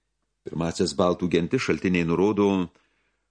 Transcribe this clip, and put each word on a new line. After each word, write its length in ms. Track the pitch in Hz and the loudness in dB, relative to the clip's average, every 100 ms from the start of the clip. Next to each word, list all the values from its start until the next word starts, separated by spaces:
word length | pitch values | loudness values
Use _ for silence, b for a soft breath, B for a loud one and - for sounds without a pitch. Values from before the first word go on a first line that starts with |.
| _ _ _ _ - | _ _ _ _ -10
Pirmasias 500 | 76 82 - 90 - | -6 -4 -2 -2 0
baltų 320 | 90 87 90 | 0 0 0
gentis 320 | 85 85 135 | 0 0 -2
šaltiniai 460 | - 80 95 90 82 | -2 -2 0 0 0
nurodo 420 | 82 101 104 101 95 87 - _ _ _ _ _ | 2 2 4 2 2 -2 -10 _ _ _ _ _